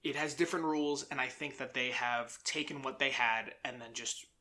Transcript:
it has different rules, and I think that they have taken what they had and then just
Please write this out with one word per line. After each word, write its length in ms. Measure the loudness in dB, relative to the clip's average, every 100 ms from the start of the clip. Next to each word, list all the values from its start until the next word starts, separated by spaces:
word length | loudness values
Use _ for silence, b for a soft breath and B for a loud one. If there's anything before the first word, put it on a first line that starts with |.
it 100 | -2 0
has 180 | -2
different 320 | 2 2 4 2
rules, 380 | 4 2 0 -2
and 100 | -2
I 60 | -2
think 300 | -2 -8 -6
that 160 | -4
they 160 | 0 0
have 520 | 2 2 0 -2 -6
taken 380 | -4 -2 -4 -4
what 160 | -6 2
they 120 | 2
had 440 | 4 4 4 -2 -8
and 160 | -10 -8
then 120 | -10
just 320 | -8 -6 -6 -10 _